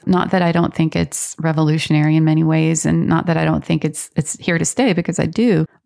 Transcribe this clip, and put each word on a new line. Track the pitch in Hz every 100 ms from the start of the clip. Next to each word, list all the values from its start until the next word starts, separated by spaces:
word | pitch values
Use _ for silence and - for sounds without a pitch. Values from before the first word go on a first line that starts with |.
| -
Not | 180 -
that | 185
I | 170
don't | 170 175
think | - 160 -
it's | 160 - - -
revolutionary | 160 151 156 156 - 151 151 160
in |
many | 160 156
ways, | 160 160 160 160 156
and | 165 -
not | 165 170
that | 160
I | 160
don't | 160 -
think | 160
it's, | 151 - - -
it's | - -
here | - 165
to | 160
stay, | - 254
because | 175 175 160
I | 143
do. | 165 240 160 160 _